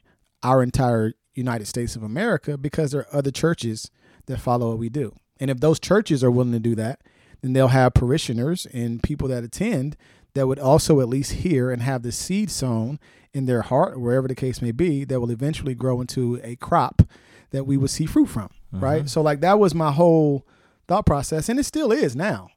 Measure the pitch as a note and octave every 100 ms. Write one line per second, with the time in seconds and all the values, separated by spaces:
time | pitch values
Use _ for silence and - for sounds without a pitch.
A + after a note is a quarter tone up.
0 | _ _ _ _ B2 C3 B2 - B2+ A#2
1 | A2 - _ - B2 A#2 G2+ B2 A#2 A#2
2 | G#2+ B2+ A#3 E3 - C#3+ C#3 - D3 C#3
3 | - D3 C#3 - E3 E3+ A#2 A2 - _
4 | _ _ - B2+ - A#2+ A#2 A2+ A2+ C#3+
5 | A2 - _ - C3+ B2+ D3+ D#3+ - G3+
6 | - C#3+ B2+ B2 B2 A#2 A2+ A2 A2 C#3
7 | _ _ _ - C3 C3 C3 C3 B2+ -
8 | B2 D#3 - A2+ C3+ F3+ - B2 A#2 A#2
9 | - C#3+ C#3 B2 A#2 - G#3 C#3 C#3 -
10 | _ _ _ C#3 C3 C3+ C3+ D#3 - D3
11 | A#2+ C3 C3+ - F#3 C#3 B2 B2 B2 C3
12 | A#2+ - - F#3+ G3+ - C3 A2+ A2+ D3
13 | _ _ _ C#3+ C3 B2 - B2+ F#3 C3
14 | A#2+ C3 C3 B2+ C3 A2+ A#2+ A#2 F3+ C#3
15 | C3 C3 A#2+ A#2 C#3+ - C#3 A#2+ B2+ B2
16 | B2 - A#2+ A#2+ A#2 B2 - E3+ B2+ -
17 | - - _ - _ C3+ C#3 C#3 C3+ -
18 | D#3 D4+ C#4 A#2+ F#2+ - - F#2+ C3 D#3
19 | D3 D#3+ D3+ C#3+ E3+ G#3 G3 D#3+ D#3 C#3+
20 | F3 D#3+ D3+ C#3 - _ _ _ - F#3
21 | G#3 C#3+ B2+ D#3 D3+ B3 C4+ D#4 C#4+ B3+
22 | E3 A#2+ G3+ A2+ F#2